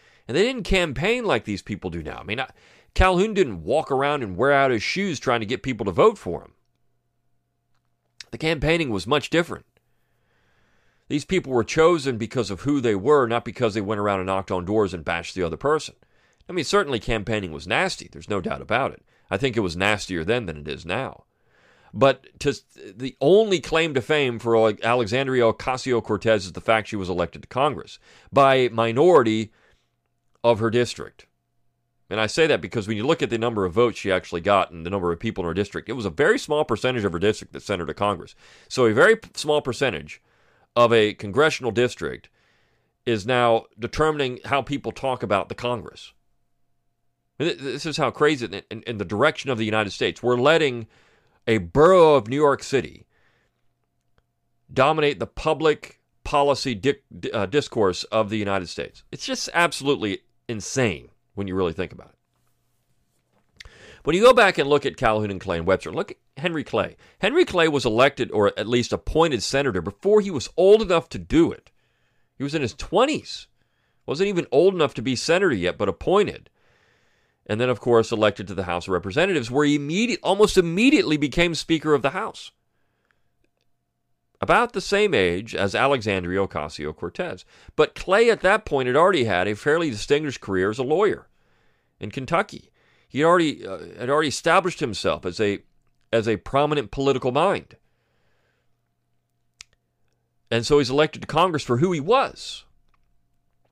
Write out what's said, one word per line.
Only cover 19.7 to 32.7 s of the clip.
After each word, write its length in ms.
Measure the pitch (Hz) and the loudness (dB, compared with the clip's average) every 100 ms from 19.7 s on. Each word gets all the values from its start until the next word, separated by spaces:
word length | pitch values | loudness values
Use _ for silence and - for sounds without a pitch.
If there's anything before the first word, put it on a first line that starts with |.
| 85 | 0
nastier 480 | 98 107 - 85 | 0 0 -4 -4
then 220 | 80 123 95 | -2 -2 -4
than 100 | 76 | -10
it 100 | 76 | -10
is 180 | 69 | -10
now. 400 | 82 110 117 - _ _ _ _ _ _ _ | -8 -8 -8 -14 _ _ _ _ _ _ _
But 460 | 107 135 131 _ - | 2 2 2 _ -6
to, 160 | 143 - _ - 92 | -4 -4 _ -20 -20
the 220 | 98 131 - | -12 -12 0
only 380 | 139 202 220 180 | 4 6 4 0
claim 360 | - 160 165 | 0 -2 0
to 60 | 131 | -2
fame 380 | - 151 131 117 | 0 0 0 -2
for 160 | 117 | 2
Ale-, 240 | 113 110 104 | 4 4 2
Alexandria 640 | 113 123 107 127 135 131 | 0 0 0 -2 0 2
Ocasio-Cortez 1040 | 113 - - 127 131 117 - 104 113 107 92 | 2 2 -4 -4 -2 -2 -2 -2 2 0 -2
is 60 | |
the 80 | 87 | -6
fact 260 | - 110 101 | 0 0 0
she 80 | |
was 140 | 104 90 | -8 -4
elected 340 | 90 85 71 | -4 -4 -6
to 60 | - | -8
Congress 500 | 123 147 90 - - _ - - | -2 -2 -2 -14 -20 _ -20 -2
by 220 | 139 135 | 4 6
a 160 | 131 123 | 6 2
minority 800 | 113 113 117 175 160 113 110 107 _ _ _ _ _ _ _ _ _ | 0 0 4 6 6 4 0 -4 _ _ _ _ _ _ _ _ _
of 160 | 120 110 | 0 2
her 100 | 113 | 2
district. 560 | 117 117 - 57 _ _ _ _ _ _ _ _ _ - | 0 -2 -4 -14 _ _ _ _ _ _ _ _ _ -8
And 120 | 104 | -4
I 80 | 110 | -2
say 180 | - 160 | 2 2
that 140 | 110 | 2
because 260 | 90 | -2